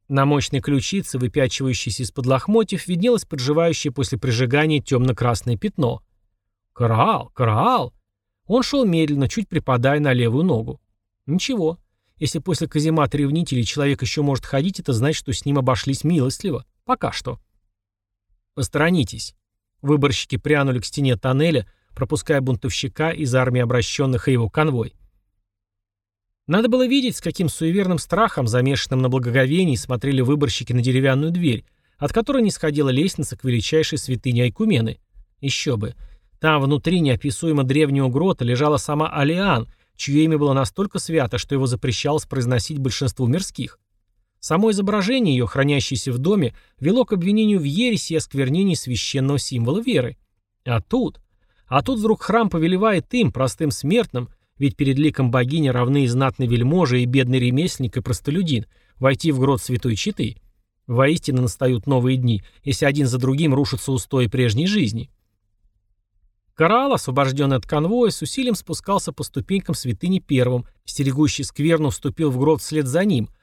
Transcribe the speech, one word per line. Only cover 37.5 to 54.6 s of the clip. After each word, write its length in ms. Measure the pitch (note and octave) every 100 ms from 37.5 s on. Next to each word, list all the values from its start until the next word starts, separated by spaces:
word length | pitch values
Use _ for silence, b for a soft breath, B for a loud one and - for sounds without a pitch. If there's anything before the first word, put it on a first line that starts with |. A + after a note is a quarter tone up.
| D3
древнего 440 | C3 D3 C#3+ C#3 C3
грота, 360 | B2+ F#3 -
лежала 340 | A#2+ B2 D3+ D3
сама 300 | - D3 D#3
Алиан, 580 | D3+ C#3+ E3+ G3 B2 A#2+ - _
чье 280 | - C#3 C#3+
имя 160 | D#3+ D3+
было 140 | D3
настолько 440 | C3+ C3 - G3+ F3+
свято, 400 | - D#3+ A#2+ A#2+
что 160 | -
его 140 | C#3 C3
запрещалось 580 | B2 B2+ - C#3+ D3+
произносить 540 | - C3+ B2 B2 - D3
большинству 480 | C3 - C3 - A#2+
мирских. 500 | E3 - - - - _ _ _ _ _ _
Само 320 | - D#3+ A3
изображение 640 | G3+ G3 G#3 F#3+ C4 G3
ее, 120 | B2+ A#2+
хранящееся 640 | C#3 C#3 C#3+ - C3 C#3
в 60 | B2
доме, 360 | D#3 G#3 A#2+ b b b
вело 240 | D3 A#3+
к 100 | -
обвинению 460 | G3 F3+ G#3+ G#3+ G3
в 40 |
ереси 500 | C#3+ E3+ B3 G#3 -
и 40 | D#3+
осквернении 580 | - C#3 C3 E3 G3
священного 640 | D#3 - A#2 - C3+ C3+ D3
символа 420 | - B2 A#2 F#3
веры. 360 | B3 E3 A#2+ - _ _ _ _
А 180 | - A#2
тут, 380 | - B3+ F#3+ - _ _ _ _ -
а 140 | -
тут 180 | A3 A#3+
вдруг 220 | A3 A3
храм 280 | - A3+ G#3+
повелевает 640 | E3+ E3 F#3 A3 F#3 -
им, 180 | B3 F3
простым 400 | B2+ C3 - D#3
смертным, 580 | - C#3 A#3 G3 B2 B2 - _
ведь 180 | -